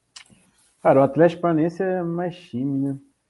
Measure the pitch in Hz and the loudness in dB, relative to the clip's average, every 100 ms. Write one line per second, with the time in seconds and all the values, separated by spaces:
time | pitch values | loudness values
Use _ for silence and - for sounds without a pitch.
0 | _ - _ _ _ _ _ _ 175 135 | _ -20 _ _ _ _ _ _ 2 4
1 | 135 143 170 175 175 160 170 170 190 185 | 4 4 2 2 -2 0 0 -2 -4 -2
2 | 170 170 175 175 - 120 139 135 139 139 | -4 -4 -6 -10 -12 -8 -4 -4 -4 -6
3 | _ _ | _ _